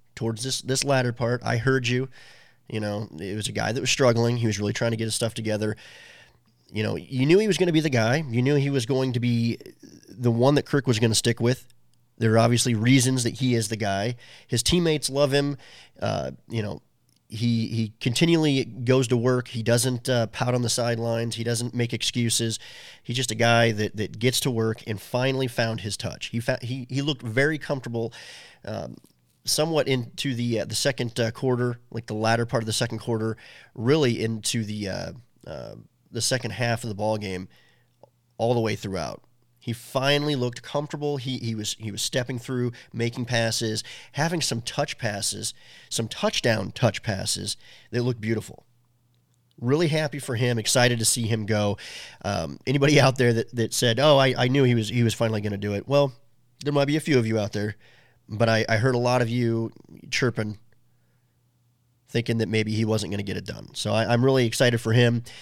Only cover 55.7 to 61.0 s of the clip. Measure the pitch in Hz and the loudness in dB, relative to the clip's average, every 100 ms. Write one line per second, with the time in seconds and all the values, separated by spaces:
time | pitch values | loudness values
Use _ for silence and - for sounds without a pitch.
55.7 | 101 123 143 139 120 - _ _ _ 139 | -4 0 2 2 -2 -18 _ _ _ -2
56.7 | 143 139 151 160 131 110 110 101 104 104 | 0 2 0 2 2 2 0 -2 -2 -4
57.7 | - - _ _ _ - 104 113 110 - | -6 -16 _ _ _ -14 0 2 4 2
58.7 | 110 131 123 123 127 117 120 117 113 113 | 2 2 2 2 2 2 2 2 0 -2
59.7 | - - - - - 127 113 107 104 _ | -8 -20 -20 -8 0 0 0 -6 -8 _
60.7 | _ _ _ | _ _ _